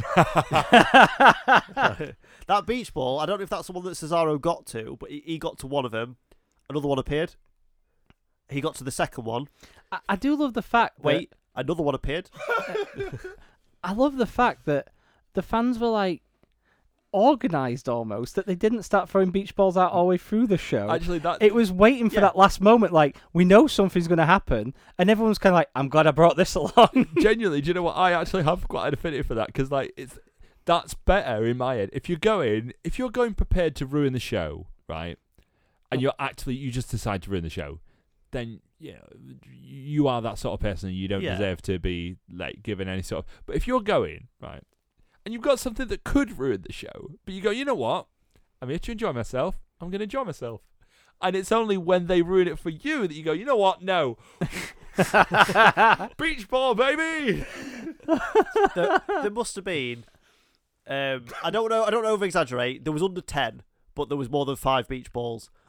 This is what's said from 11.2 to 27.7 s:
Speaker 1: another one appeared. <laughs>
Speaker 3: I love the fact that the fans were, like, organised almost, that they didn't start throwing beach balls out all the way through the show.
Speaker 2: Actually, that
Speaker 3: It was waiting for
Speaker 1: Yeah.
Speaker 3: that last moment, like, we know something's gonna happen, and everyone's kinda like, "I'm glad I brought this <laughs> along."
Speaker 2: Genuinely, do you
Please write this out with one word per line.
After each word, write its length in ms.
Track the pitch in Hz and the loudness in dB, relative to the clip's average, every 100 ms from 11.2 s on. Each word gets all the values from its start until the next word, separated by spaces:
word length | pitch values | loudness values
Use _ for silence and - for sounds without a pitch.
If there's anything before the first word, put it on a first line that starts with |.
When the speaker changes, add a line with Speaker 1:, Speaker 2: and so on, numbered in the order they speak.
| - _ _ - | -2 _ _ -8
Speaker 1:
another 260 | 131 170 | -4 -2
one 120 | 147 131 | -2 -2
appeared. 340 | - 156 190 - - 480 - 427 403 381 | -4 -6 -8 -12 -4 -4 -4 -6 -8 -10
<laughs> 840 | 392 - 370 403 _ _ _ _ | -12 -12 -16 -18 _ _ _ _
Speaker 3:
I 100 | 180 | -6
love 240 | 202 285 269 | 0 0 0
the 80 | 220 | -2
fact 380 | - 247 131 - | 2 0 0 -2
that 240 | 143 - _ _ _ _ | -2 -2 _ _ _ _
the 80 | - | -8
fans 380 | - 226 240 226 | -4 0 0 0
were, 100 | 233 | 0
like, 320 | 220 190 165 _ _ _ _ _ _ _ _ _ | 0 0 -4 _ _ _ _ _ _ _ _ _
organised 760 | 196 254 277 226 156 131 120 - | 4 4 4 0 0 -2 -4 -2
almost, 460 | 120 110 104 123 - | -4 -2 -6 -4 -4
that 100 | 196 | -4
they 80 | 180 | 0
didn't 280 | 220 233 | 0 0
start 260 | 180 202 - | 0 0 2
throwing 220 | 196 185 | 2 2
beach 240 | 190 202 - | 0 -4 0
balls 220 | 190 185 | 2 4
out 140 | 180 | 2
all 120 | 190 | 4
the 60 | 180 | 2
way 80 | 180 | 2
through 280 | - 214 233 | 0 0 2
the 100 | 180 | 0
show. 320 | - 127 101 | 0 -2 0
Speaker 2:
Actually, 280 | 165 170 175 | -2 -2 -2
that 220 | 165 165 | -2 -2
Speaker 3:
It 120 | 214 | -2
was 180 | 233 214 | 0 0
waiting 380 | 180 214 262 226 | 4 4 4 0
for 60 | 208 | 2
Speaker 1:
Yeah. 60 | |
Speaker 3:
that 160 | 196 185 | 2 6
last 220 | 190 - | 4 6
moment, 320 | 196 233 202 | 4 6 4
like, 240 | 165 147 - _ | 4 2 0 _
we 100 | 170 180 | 2 8
know 200 | 202 294 | 8 8
something's 400 | - 190 185 165 | 4 2 0 2
gonna 180 | 170 156 | 2 4
happen, 480 | 190 - 117 110 - - - | 4 2 -2 -2 -10 -16 0
and 120 | 180 | 2
everyone's 300 | 214 226 202 | 4 2 2
kinda 160 | 190 175 | 4 4
like, 140 | 147 127 | 2 -2
"I'm 120 | 135 | 2
glad 160 | 156 156 | 4 4
I 40 | |
brought 240 | 143 170 143 | 6 6 6
this 160 | 185 185 | 2 0
<laughs> 0 | |
along." 520 | 143 - 226 262 - 160 | 2 6 8 6 2 4
Speaker 2:
Genuinely, 420 | 208 226 208 147 | 4 4 2 0
do 60 | |
you 40 | 143 | 0